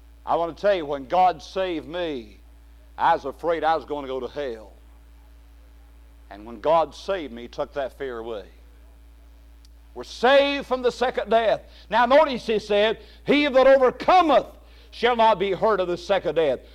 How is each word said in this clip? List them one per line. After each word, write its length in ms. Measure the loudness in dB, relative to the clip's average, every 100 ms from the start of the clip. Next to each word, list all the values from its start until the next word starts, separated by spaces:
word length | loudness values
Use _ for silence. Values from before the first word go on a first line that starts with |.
| -20 -14 -4
I 80 |
wanna 200 | -2 -2
tell 200 | -2 0
you, 100 | 0
when 220 | -2 -8 -2
God 340 | 2 2 2
saved 460 | -6 -6 -4 -6 -8
me, 520 | -8 -6 -8 -12 -20 -20 -20 -20 -20 -20 -2
I 160 | 0
was 100 | 0
afraid 380 | -4 -8 -4 -2
I 140 | -2 -2
was 80 |
gonna 240 | -4 -10 -8
go 100 | -8
to 100 | -8
hell. 440 | -8 -10 -10 -16 -20 -20 -20 -20 -20 -20 -20 -20 -20 -20 -20 -20 -20 -20 -20 -20
And 160 | -20
when 160 | -18 -6
God 320 | 0 2 0
saved 400 | -6 -8 -6 -6
me, 100 | -12
He 60 | -14
took 240 | -10 -10
that 240 | -6 -8 -8
fear 200 | -10 -10
away. 280 | -10 -12 -14 -20 -20 -20 -20 -20 -20 -20 -20 -20 -20 -20 -20 -20 -20
We're 80 | -16
saved 640 | -16 -2 4 4 4 0 -4
from 160 | -4
the 80 | -2
second 400 | -2 -4 -4 0
death. 320 | 0 2 -2 -4 -20 -4
Now 180 | 0 4
notice 400 | 4 4 0 -2
he 120 | -4
said, 400 | 0 2 2 -2 -10 -10 0
"He 200 | 2 2
that 200 | 4 6
overcometh 800 | 6 4 0 2 4 4 2 0 -10 -20 -20 -20
shall 240 | -4 -2 2
not 220 | 4 2
be 140 | 0
hurt 280 | 0 0 0
of 80 | 0
the 80 | -4
second 400 | -2 -2 0 0
death." 240 | 0 0 -6